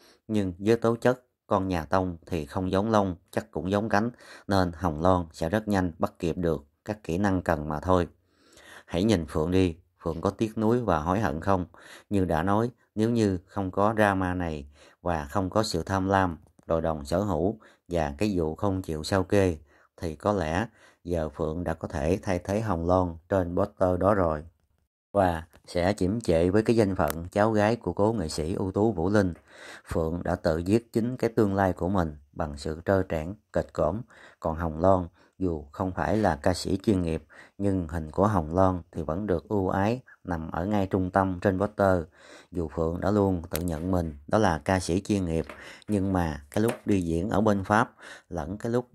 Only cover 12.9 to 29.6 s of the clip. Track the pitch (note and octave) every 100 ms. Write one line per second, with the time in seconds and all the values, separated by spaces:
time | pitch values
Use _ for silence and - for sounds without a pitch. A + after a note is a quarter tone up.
12.9 | G#2 A2 A#2+ G#2 F2+ - G#2 F#2+ G2+ G#2
13.9 | G#2+ G#2 F#2+ F2+ F2+ E2+ D2+ C#2+ - -
14.9 | _ F2 E2 D2 G#2 F#2 G2+ A2 E2+ D#2+
15.9 | F#2+ F#2+ G2 F#2 D#2 _ _ - E2 D#2+
16.9 | D#2 C#2+ F2 G#2 D#2 F#2+ A2 - _ -
17.9 | E2+ D2 D2 G#2+ F2+ D#2 D#2 G#2 F#2+ F2+
18.9 | D#2 D#2 G2 F#2 G#2 F#2 E2 - _ _
19.9 | - E2+ D2+ G2+ G2+ D#2 F2 A#2 _ -
20.9 | _ F2 E2+ D#2 - D#2 E2 E2 D2+ -
21.9 | D2+ D2+ G#2 G#2 F2+ - G#2 A2 E2+ E2+
22.9 | F#2 F2+ E2 - G2 F2 F2+ G2+ - F#2
23.9 | F2+ F#2+ G2+ E2+ D2+ E2 _ _ _ _
24.9 | _ _ G2+ F#2 E2 E2 - - F2 F2
25.9 | G#2+ F#2 A#2 F2+ E2 F2+ G#2 A2+ A#2 G2
26.9 | F#2 D2+ D#2 F2 G2+ A2 G#2+ G#2 A#2+ F2
27.9 | F2 G#2 A#2 D#2 - D#2 - F#2+ G2+ A2+
28.9 | F2 F2 G#2 F#2 F#2 _ -